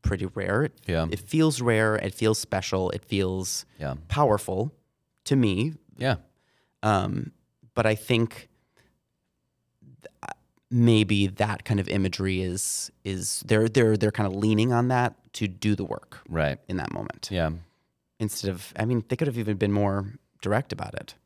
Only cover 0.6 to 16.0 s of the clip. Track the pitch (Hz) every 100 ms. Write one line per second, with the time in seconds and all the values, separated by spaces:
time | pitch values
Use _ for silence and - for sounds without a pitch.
0.6 | 156 _ - 85 82 82 - 156 160 127
1.6 | 120 110 110 107 101 - 110 110 - 95
2.6 | - 95 92 - - 98 92 95 92 -
3.6 | - _ 73 67 82 143 143 104 - 95
4.6 | 127 - _ _ _ _ - 139 113 92
5.6 | 139 156 _ - 127 90 - _ _ _
6.6 | _ _ 107 98 101 95 123 _ _ _
7.6 | _ - 110 107 - 120 113 - - _
8.6 | _ _ _ _ _ _ _ _ _ _
9.6 | _ _ - 127 - _ - - _ _
10.6 | _ 123 117 110 101 104 98 98 104 104
11.6 | - 101 92 101 95 - 95 92 92 92
12.6 | - - - _ 98 95 - - - 107
13.6 | 113 110 113 107 107 - 101 95 107 107
14.6 | 117 120 123 127 123 - _ - 107 90
15.6 | 110 101 92 -